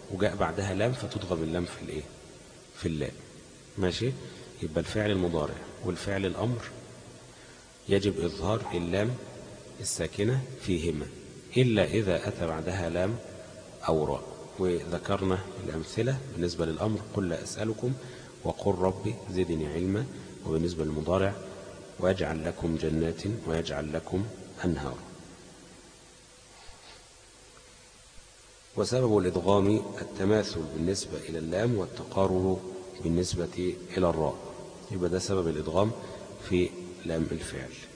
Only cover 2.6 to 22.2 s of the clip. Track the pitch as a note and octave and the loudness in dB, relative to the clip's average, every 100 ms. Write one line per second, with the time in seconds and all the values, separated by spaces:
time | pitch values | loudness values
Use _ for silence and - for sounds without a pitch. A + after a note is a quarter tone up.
2.6 | - - E2+ D#2 C2+ - - - - - | -20 -4 -2 0 -4 -6 -14 -18 -18 -20
3.6 | - - F#2 E2+ A#2+ C3+ - - - - | -12 0 0 2 0 -2 -8 -14 -14 -6
4.6 | E2+ D#2 E2+ G#2+ G#2+ G2 F2 E2 D2+ D#2 | -2 0 0 0 2 4 2 2 0 -4
5.6 | - - - F2 - G2 F#2+ F2 A2 A#2+ | -10 -8 -4 -4 -2 0 0 0 0 -2
6.6 | - - - - - - - - - - | -6 -12 -16 -16 -18 -18 -20 -20 -20 -20
7.6 | - - - G2 G2+ F#2 E2 D#2 F#2 A2+ | -20 -12 2 4 4 2 0 0 0 0
8.6 | A2+ F2 F2 F#2 A2 B2+ - - - - | 0 -2 0 2 0 -2 -8 -14 -14 -16
9.6 | - - - - E2 - G#2+ C3 C3 - | -16 -8 -6 -2 -2 0 2 2 -2 -8
10.6 | - F2 E2 D2+ C#2 - - - - - | -2 0 2 -2 -4 -10 -14 -16 -2 4
11.6 | B2+ G#2+ E2+ F#2+ G2+ E2+ - - E2+ D#2+ | 6 6 6 4 4 2 0 -2 -2 -2
12.6 | D#2+ F#2 E2+ E2+ F#2 A#2 - - - - | -2 0 0 2 0 0 -6 -14 -14 -16
13.6 | - - - D#2+ D2 C#2 - - - - | -16 -6 2 4 4 0 -4 -12 -10 0
14.6 | F#2 E2+ D#2 E2+ - G2 F#2+ F#2 G2 - | 2 2 0 -4 0 2 4 2 0 -8
15.6 | G2 D#2+ D#2+ - A#2+ C3+ - F#2 F2 E2+ | -6 -4 -4 0 0 0 -2 -2 -2 0
16.6 | E2 D#2+ G#2 G#2 - - F#2 D#2+ - - | 0 0 0 0 -2 -2 0 0 -4 -4
17.6 | G#2+ G#2+ B2 C3 - - - - E2+ D#2+ | -2 0 0 -2 -6 -14 -14 -8 -4 -2
18.6 | G#2 F#2 F#2+ F#2 G#2+ A#2+ - F#2 F2 D#2+ | 0 4 4 2 -2 -4 -4 0 2 2
19.6 | D2+ D#2 F#2 G2+ C3 - - - - D#2+ | 0 0 2 2 0 -6 -12 -10 -2 2
20.6 | E2+ E2+ D#2 D2+ D#2 F#2 G2 G2+ - - | 2 0 0 0 4 4 4 0 -8 -12
21.6 | - - - - F2+ F#2+ | -12 -14 -14 0 2 4